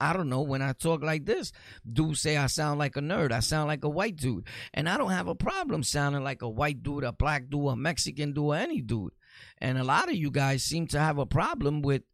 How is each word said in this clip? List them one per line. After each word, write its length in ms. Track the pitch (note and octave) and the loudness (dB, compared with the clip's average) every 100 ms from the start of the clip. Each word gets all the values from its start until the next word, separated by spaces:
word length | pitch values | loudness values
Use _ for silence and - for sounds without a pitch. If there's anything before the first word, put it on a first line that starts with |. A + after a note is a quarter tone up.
I 120 | C#3+ | 0
don't 160 | F3+ D3 | 2 0
know. 140 | C3 | 0
When 200 | D3 C3+ | 0 0
I 100 | C3+ | -2
talk 300 | B2+ E3 D#3+ | 0 0 2
like 240 | D#3 D#3 C#3+ | 0 0 0
this, 260 | F4+ G#3+ - - - - | -2 -2 -10 -20 -16 -4
dudes 300 | A#2 D#3 C#3+ | 2 2 2
say 160 | D#3 D3+ | 2 2
I 100 | C#3 | 2
sound 320 | - D3+ D3 | 2 0 0
like 180 | C#3+ C#3+ | 0 -2
a 40 | |
nerd. 300 | D3 G3+ C#3+ | -2 0 2
I 80 | A#2 | 2
sound 280 | - D#3 D3+ | 2 0 0
like 160 | D3+ | 0
a 40 | D3+ | 0
white 280 | D3+ G#3+ D#3 | 0 -2 0
dude. 300 | B2+ G2 - - - | -2 -2 -6 -12 -8
And 160 | - E3+ | -2 0
I 80 | B3 | 2
don't 140 | G#3 | 0
have 180 | F3+ E3+ | 0 -2
a 60 | |
problem 480 | F3 B3+ F#4+ D#4+ D#3 | -2 0 0 -2 -2
sounding 420 | A2+ D3 C#3+ C#3+ | 0 0 2 0
like 180 | C3+ B2+ | -2 -4
a 60 | A#2 | -4
white 340 | A2 D3+ C3 | 0 0 0
dude, 220 | C#3 C#3+ | -4 -4
a 80 | B2 | -2
black 380 | - C#3+ C#3+ B2+ | 0 2 2 -2
dude, 220 | C#3+ C#3+ | 0 0
a 40 | A#2+ | 0
Mexican 560 | D3+ E3 - C#3+ D3 | 0 -2 -2 -2 -2
dude, 120 | C#3 | 0
or 120 | D3 D3+ | 0 0
any 240 | D#4+ C4 | 0 -2
dude. 320 | A2+ A2+ F#2 - - - - - | -2 -2 -4 -10 -20 -20 -20 -6
And 200 | C3 C3 | -2 0
a 60 | |
lot 240 | B2+ D#3+ F4+ | 2 2 2
of 80 | G#3 | 0
you 140 | C#3+ | 0
guys 340 | C#3+ C3+ C3+ | 2 2 2
seem 220 | - E3 D#3+ | 0 -2 0
to 100 | D3 | 2
have 200 | D#3 C#3+ | 2 2
a 80 | B2+ | 0
problem 560 | C3+ A#3+ D4 C#3+ D3+ | 2 2 0 0 2
with 200 | C#3 C3+ - | 2 0 -2